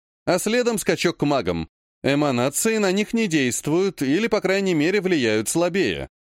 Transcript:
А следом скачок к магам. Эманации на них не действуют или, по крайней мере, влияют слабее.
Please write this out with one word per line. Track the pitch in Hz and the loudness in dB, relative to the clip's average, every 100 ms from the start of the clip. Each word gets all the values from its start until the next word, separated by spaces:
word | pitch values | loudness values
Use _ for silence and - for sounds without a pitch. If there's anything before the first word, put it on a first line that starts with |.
| _ _ - | _ _ -2
А | 175 | -2
следом | - 240 233 220 | 0 0 0 -2
скачок | - 170 180 - | -2 0 0 0
к | 147 | 0
магам. | 143 90 85 80 _ _ _ | 0 0 -2 -4 _ _ _
Эманации | 123 143 147 123 127 - 226 220 | 0 2 2 2 0 0 0 0
на | 196 | 0
них | 190 208 | 0 -2
не | 233 220 | -2 0
действуют | 156 127 - - 165 196 - | 0 0 -2 -2 0 0 -2
или, | 135 160 220 | 0 0 0
по | 208 | 0
крайней | 185 190 190 | 0 0 0
мере, | 165 151 208 | 2 2 0
влияют | 185 165 117 107 110 | 0 0 2 0 0
слабее. | 165 175 180 135 76 65 _ | 0 0 0 -2 -2 -8 _